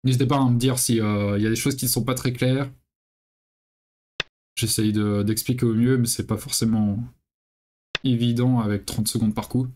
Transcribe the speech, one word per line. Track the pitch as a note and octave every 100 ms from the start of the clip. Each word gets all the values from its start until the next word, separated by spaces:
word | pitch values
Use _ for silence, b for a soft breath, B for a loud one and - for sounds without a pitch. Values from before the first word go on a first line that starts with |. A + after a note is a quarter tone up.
N'hésitez | C3 B2+ C3+
pas | C#3+
à | C3
me | A#2+
dire | C3 B2+
si, | - A#2
euh, | G#2+ G#2 G2+ G2+
y | G#2+
a |
des | A#2
choses | C#3+ -
qui |
ne | C3
sont | -
pas | A2+
très | B2 B2+
claires. | B2 B2+ C3 C3+ - _ _ _ _ _ _ _ _ _ _ _ _ _ _ - _ _ -
J'essaye | A2 - G#2+
de, | G#2+ G#2 G#2
d'expliquer | G2+ A2 - B2
au | A#2+
mieux, | A2 B2 C3
mais | A#2
c'est | - -
pas | A2
forcément | C3+ - A2+ A2 G#2 G2+ A#2+ - _ _ _ _ _ _ _ -
évident | C3+ A#2 A#2+ A#2 B2+ B2
avec | G#2+ G2+
trente | - - G#2
secondes | A2+ A2
par | G#2+ -
coup. | - B2+